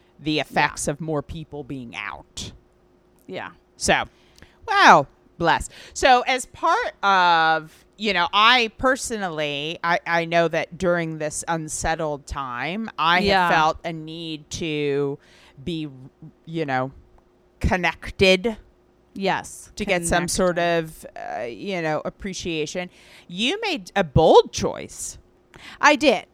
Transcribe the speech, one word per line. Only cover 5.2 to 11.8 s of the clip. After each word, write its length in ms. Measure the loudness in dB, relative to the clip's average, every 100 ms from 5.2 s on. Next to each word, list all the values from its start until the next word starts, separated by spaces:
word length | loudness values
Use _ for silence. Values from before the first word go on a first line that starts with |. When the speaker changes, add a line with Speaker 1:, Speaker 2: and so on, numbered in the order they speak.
| _ -4
Speaker 1:
bless. 320 | 0 0 -2 -14 -18
So 280 | 0 4 4 4
as 200 | -4 -6
part 460 | -4 0 0 -2 -4
of, 840 | 2 4 4 4 4 0 -4 -18 _ -8
you 160 | -2
know, 160 | 0 0
I 380 | 4 6 6 2 -2
personally, 1000 | 0 0 -4 -6 -6 -4 -4 -4 -6 -6
I, 160 | -2 -2 0
I 200 | -2 0
know 220 | 2 2
that 300 | 0 -6 -4
during 420 | 0 0 -2 -6
this 260 | -8 -6 -6
unsettled 800 | -6 -6 -6